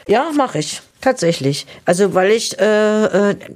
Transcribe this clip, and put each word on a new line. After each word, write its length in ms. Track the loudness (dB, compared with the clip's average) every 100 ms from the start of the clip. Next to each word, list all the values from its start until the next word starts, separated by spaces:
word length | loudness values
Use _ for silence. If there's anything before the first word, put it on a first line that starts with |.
| 0
Ja, 180 | 0 0 0
mach 180 | -2
ich. 280 | -2 -6 -10 -16 _
Tatsächlich. 680 | -2 0 0 0 -2 -4 -8 -6 -2
Also, 280 | 0 2
weil 160 | 2 2
ich, 300 | 2 -2 -2
äh, 680 | 0 2 2 2 0 2 0
äh, 60 | -2 -8